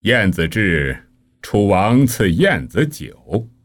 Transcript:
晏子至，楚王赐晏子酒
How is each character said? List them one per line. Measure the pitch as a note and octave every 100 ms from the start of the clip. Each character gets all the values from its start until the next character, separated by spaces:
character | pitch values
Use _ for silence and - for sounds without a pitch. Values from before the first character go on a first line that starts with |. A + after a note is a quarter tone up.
晏 | G2+ A#2+ G2
子 | E2+ D#2+
至， | A2 G2+ D#2+ C#2 C2 _ _ _ _
楚 | - G#2 G2+
王 | G2 A2 B2 C3+
赐 | - G2+
晏 | E2+ F#3+ A#2 A#2
子 | A2 D3
酒 | D3 - - - A#2 A#2 _